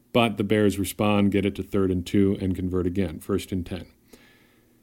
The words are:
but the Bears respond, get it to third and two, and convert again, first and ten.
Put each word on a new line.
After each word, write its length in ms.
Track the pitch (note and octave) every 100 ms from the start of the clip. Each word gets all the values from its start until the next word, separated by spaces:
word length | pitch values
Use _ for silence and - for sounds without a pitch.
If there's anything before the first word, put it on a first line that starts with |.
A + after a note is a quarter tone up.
| _
but 240 | B2 A#2 G#2
the 80 |
Bears 340 | G2+ G#2+ G#2 F#2+
respond, 540 | F#2+ - G#2 G2+ G2+
get 140 | G2+ F#2+
it 80 | F#2+
to 60 |
third 280 | F#2 G#2 F#2+
and 160 | F#2 F2
two, 300 | G2+ G2 G2+
and 140 | F#2
convert 320 | F2 F#2 F2+ F2
again, 320 | F#2 F2+ D2
first 320 | - F#2+ -
and 140 | F#2+
ten. 220 | E2+ F#2 E2+ _ _ - - _ _ _ _ _